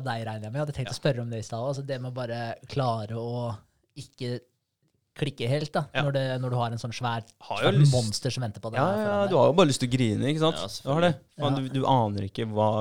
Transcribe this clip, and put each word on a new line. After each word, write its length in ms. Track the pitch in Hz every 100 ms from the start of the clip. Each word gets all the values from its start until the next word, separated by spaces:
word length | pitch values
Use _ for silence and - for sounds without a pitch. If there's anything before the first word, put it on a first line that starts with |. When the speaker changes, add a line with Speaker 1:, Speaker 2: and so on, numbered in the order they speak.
| 131
Speaker 1:
deg, 220 | 117 110
regner 160 | 110 107
jeg 80 |
med. 60 | 135
Jeg 40 | 151
hadde 100 | 139
tenkt 160 | 117
Speaker 2:
Ja. 20 | -
Speaker 1:
å 60 |
spørre 240 | 156 120 117
om 80 |
det 80 | 113
i 80 | 104
stad 80 | 113 131
også. 80 | 135
Altså, 60 | 139
det 80 | 131 127
med 80 |
å 60 | 127
bare 180 | 120 117 117 - -
klare 480 | 139 127 113 104 113
å 160 | 117 120 120 104 - _ _ -
ikke 400 | - - 123 123 - _ _ _ _ _ _ -
klikke 240 | 139 - 120
helt, 220 | 147 151 180
da, 60 | 147
Speaker 2:
Ja. 140 | 135 139
Speaker 1:
når 60 | 139
det, 60 | 131 127
når 100 | 127
du 20 | 123
har 160 | 117
en 80 | 113
sånn 140 | 120 -
svær, 300 | 123 117 - _
Speaker 2:
Har 140 | - 104
jo 80 | 147
Speaker 1:
svær 80 | 143
Speaker 2:
lyst 100 | 147
Speaker 1:
monster 400 | 127 110 - 131
som 140 | 131 117
venter 160 | 101
på 60 | 113
deg 80 | 113
Speaker 2:
Ja, 60 | 160
Speaker 1:
der 140 | 208
Speaker 2:
ja, 20 |
Speaker 1:
foran 240 | 214 202 202
Speaker 2:
du 60 |
Speaker 1:
deg. 40 | 165
Speaker 2:
har 80 | 123
jo 60 | 165
bare 100 | 160
lyst 140 | 131
til 60 | 127
å 20 |
grine, 380 | 127 117 104 120
ikke 80 | 156
sant? 160 | 160 156
Speaker 3:
Ja, 120 | 98
Speaker 2:
Du 220 | - 139
har 80 | 151
det. 60 | 175
Speaker 3:
selvfølgelig. 300 | - - -
Speaker 2:
Faen, 80 | 147
Speaker 1:
Ja. 80 | 139
Speaker 2:
du, 80 | 131 135
du 40 | -
aner 300 | 131 107 101 98
ikke 160 | - 110
hva, 200 | 107 107 107